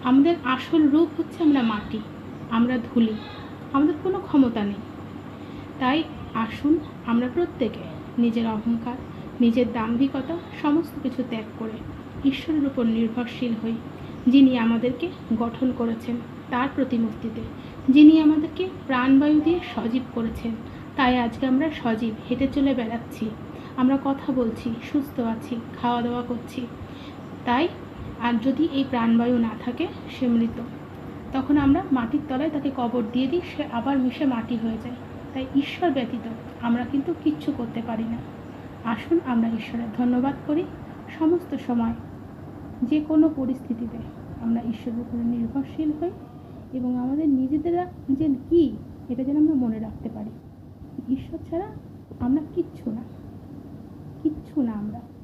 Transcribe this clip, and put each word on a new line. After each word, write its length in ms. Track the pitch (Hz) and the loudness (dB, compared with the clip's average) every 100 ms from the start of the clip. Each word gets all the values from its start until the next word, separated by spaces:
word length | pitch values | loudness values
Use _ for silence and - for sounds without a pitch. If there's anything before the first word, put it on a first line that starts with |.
আমাদের 320 | 254 269 302 349 | 6 6 6 4
আসল 460 | 254 262 - 330 302 | 0 -2 2 4 6
রূপ 200 | 294 330 - | 6 4 2
হচ্ছে 260 | 320 - | -6 2
আমরা 200 | 320 269 | 4 6
মাটি, 360 | 226 208 - 220 - - - - - | 4 0 -4 -8 -8 -12 -12 -12 -2
আমরা 260 | 226 240 254 | 2 4 2
ধুলি, 360 | 226 247 226 214 - - - - - | 0 2 4 2 -8 -12 -12 -12 -2
আমাদের 200 | 277 302 311 | 4 4 2
কোনো 160 | 381 392 | -2 -2
ক্ষমতা 440 | - 302 254 226 | 2 6 6 4
নেই। 100 | 202 202 - - - - - - - - - - | -2 -4 -8 -12 -12 -12 -12 -14 -12 -12 -12 -2
তাই 240 | 254 294 311 - - | 2 2 0 -8 -8
আসুন 460 | 233 220 - 294 320 - - - | -4 -4 -2 2 2 0 -10 0
আমরা 240 | 233 247 | 0 2
প্রত্যেকে 460 | 330 349 - 226 - - - - - | 0 -2 0 -2 -2 -10 -12 -8 0
নিজের 300 | 233 226 226 | 2 2 0
অহংকার, 480 | 220 233 233 233 247 - - - - | -2 0 -2 -2 -8 -10 -12 -12 2
নিজের 320 | 233 233 240 | 4 6 2
দাম্ভিকতা 640 | 240 220 233 269 277 254 339 - - | 0 -2 2 2 0 -4 -6 -8 -2
সমস্ত 380 | 302 302 330 - | 2 2 2 -4
কিছু 200 | 262 247 240 | -4 -4 -4
ত্যাগ 140 | 226 214 - | -4 -8 -8
করে 120 | 220 220 - - - - 277 | -8 -8 -10 -12 -12 0 0
ঈশ্বরের 400 | 269 - 311 277 | 0 0 2 2
উপর 180 | 269 226 | 2 2
নির্ভরশীল 680 | 226 226 226 240 - 247 220 | 4 2 0 -4 -2 -2 -2
হই, 80 | 226 226 - - - - - | -2 -4 -6 -12 -12 0 6
যিনি 300 | 269 262 254 | 10 10 8
আমাদেরকে 520 | 226 233 247 254 349 - - 226 | 4 2 2 -2 -6 -6 -2 0
গঠন 340 | 233 226 262 240 | 0 0 -2 0
করেছেন 380 | 233 226 - 233 - - - | -2 -2 -4 -6 -6 -14 -4
তার 200 | 247 269 277 | -2 0 0
প্রতিমূর্তিতে, 680 | 262 233 226 214 226 - - - - - - | 0 2 0 -2 -8 -8 -10 -12 -14 -6 6
যিনি 300 | 262 302 320 | 12 12 12
আমাদেরকে 500 | 302 311 320 - 370 - - | 8 6 2 -2 -4 -4 -2
প্রাণবায়ু 540 | 254 262 269 294 302 | 2 6 6 8 6
দিয়ে 180 | 302 349 - - | 4 2 0 -4
সজীব 280 | 226 247 - | 0 -2 -2
করেছেন। 380 | - 226 220 233 220 - - - - | -4 -4 -4 -6 -6 -8 -12 -10 2
তাই 220 | 269 254 | 4 4
আজকে 280 | 233 - 262 | 0 0 2
আমরা 240 | 262 320 302 | 4 2 0
সজীব, 300 | 240 220 233 214 - | -2 0 -2 -4 -4
হেঁটে 180 | 247 269 | 0 2
চলে 200 | 294 277 | 2 2
বেড়াচ্ছি, 560 | 254 220 226 - - 220 - - - - - | 2 -2 -4 -8 -6 -6 -6 -12 -12 -12 2
আমরা 200 | 254 269 | 4 4
কথা 300 | 277 277 - | 2 -2 0
বলছি, 400 | 254 233 214 240 226 - | 0 0 -2 -4 -6 -2
সুস্থ 280 | 294 269 - | -2 -2 -2
আছি, 360 | 226 226 - 233 - - | -2 -2 -4 -8 -8 -2
খাওয়া 200 | 240 240 | 0 0
দাওয়া 200 | 240 240 | 0 -2
করছি। 460 | 240 240 - - 233 - - - - - - - - | -4 -6 -6 -8 -8 -10 -12 -12 -14 -14 -12 -8 0
তাই 220 | 240 339 - - - - - | 2 2 -2 -14 -12 -12 -4
আর 140 | 233 233 | 0 2
যদি 240 | 240 269 320 | 2 2 2
এই 100 | 277 262 | 2 0
প্রাণবায়ু 480 | 247 226 233 233 247 | 2 4 4 4 2
না 120 | 226 220 - | 2 -2 -6
থাকে, 220 | 240 339 - - - | -4 -4 -4 -12 -2
সে 80 | 254 | 2
মৃত, 340 | 233 226 - - - - - - - - | 4 2 -2 -10 -12 -14 -14 -12 -12 -8
তখন 240 | 269 262 294 | -6 2 4
আমরা 260 | 277 302 381 | 6 4 4
মাটির 280 | 262 233 294 - | 0 2 -2 -2
তলায় 200 | 262 320 | -2 0
তাকে 220 | 294 277 269 | 0 -4 -2
কবর 260 | 240 247 214 | -2 0 0
দিয়ে 140 | 247 262 | 0 0
দিই, 140 | 349 349 - | 0 -4 -6
সে 60 | |
আবার 360 | 285 233 254 277 | -4 -2 0 2
মিশে 260 | 254 240 294 | 2 2 0
মাটি 320 | 233 214 233 | 0 -2 -2
হয়ে 200 | 226 220 | -2 -4
যায়। 120 | 254 254 - - - | -8 -10 -12 -14 -10
তাই 120 | 269 262 277 | -8 0 0
ঈশ্বর 360 | 277 - 349 | 0 0 0
ব্যতীত 380 | 269 233 240 226 226 - - | 0 -2 -6 -8 -10 -12 -6
আমরা 240 | 233 233 240 | 0 0 0
কিন্তু 280 | 277 277 330 | -2 0 0
কিচ্ছু 300 | 311 302 - 285 | 0 0 -2 -4
করতে 240 | 233 233 233 | -4 -6 -4
পারি 160 | 226 | -4
না। 140 | 226 233 - - - - - - 226 | -4 -4 -8 -14 -14 -14 -14 -8 -4
আসুন 280 | 226 - 330 269 | -4 2 0 2
আমরা 240 | 240 226 | 2 2
ঈশ্বরের 380 | 226 - 233 233 214 | 0 -4 -6 -6 0
ধন্যবাদ 380 | 247 247 262 277 - | 2 4 2 -2 0
করি 160 | 302 381 - - - - - | 0 0 -8 -14 -14 -14 0
সমস্ত 360 | 311 349 - 277 - | 4 4 0 -6 -2
সময়, 260 | 240 226 233 - - - - - - - - | 0 0 -2 -10 -14 -16 -16 -14 -14 -14 -6
যে 160 | 240 302 | 0 2
কোনো 300 | 302 311 311 302 | 4 6 6 4
পরিস্থিতিতে 600 | 254 254 - 226 233 - - - - - | -2 -4 -4 -6 -6 -8 -12 -12 -14 -6
আমরা 200 | 233 233 | 0 0
ঈশ্বরের 380 | 233 220 247 233 | 0 -4 -4 -6
উপরে 240 | 240 240 | -6 -2
নির্ভরশীল 680 | 233 240 226 277 269 - 311 294 | -2 0 -2 -2 -4 -2 -2 0
হই 100 | 339 - - - - - - | -4 -4 -14 -16 -16 -16 -10
এবং 240 | 254 247 247 | -4 -2 -2
আমাদের 320 | 247 285 320 | 0 2 4
নিজেদেরা 600 | 262 262 302 330 339 359 - - | 4 2 0 2 0 -2 -8 -2
যে 180 | 269 311 262 - | 2 2 0 4
কী, 260 | 339 285 208 - - - | 4 4 0 -12 -16 -8
এটা 140 | 247 | -4
যেন 140 | 262 294 | 0 4
আমরা 160 | 311 | 4
মনে 260 | 285 240 220 | 4 2 -2
রাখতে 300 | 220 - 226 | -6 -8 -10
পারি। 200 | 214 214 - - - - - - - - | -8 -10 -12 -18 -20 -20 -18 -14 -12 -4
ঈশ্বর 260 | 269 - 320 - | -4 -4 -10 -6
ছাড়া 160 | 330 415 415 - - - - | -4 -4 -10 -16 -18 -16 -4
আমরা 240 | 247 285 302 349 | 0 0 0 -4
কিচ্ছু 360 | - - - | -4 -6 -8
না, 120 | 220 - - - - - - - - - - - - | -8 -10 -16 -16 -16 -16 -16 -16 -16 -16 -16 -16 -4
কিচ্ছু 380 | 311 - - - | -4 -4 -6 -2
না 100 | 240 | -2
আমরা। 300 | 214 208 226 - - | -2 -6 -8 -14 -20